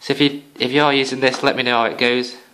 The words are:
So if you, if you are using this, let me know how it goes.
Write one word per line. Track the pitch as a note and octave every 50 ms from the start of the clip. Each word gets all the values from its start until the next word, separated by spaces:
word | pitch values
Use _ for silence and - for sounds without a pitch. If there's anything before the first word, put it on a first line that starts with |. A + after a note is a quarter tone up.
So | - -
if | C#3 C3
you, | D3 D3 C#3 C#3+ - - _ -
if | - B2
you | C3 D3
are | D3 D3
using | C#3 C#3 C3+ B2+ C3 C3
this, | C3 C3 B2+ -
let | - C#3 C3
me | C3
know | B2+ B2 A#2+ A#2
how | A2+
it | A2 - -
goes. | B2 B2 B2 B2 B2 B2 - - - _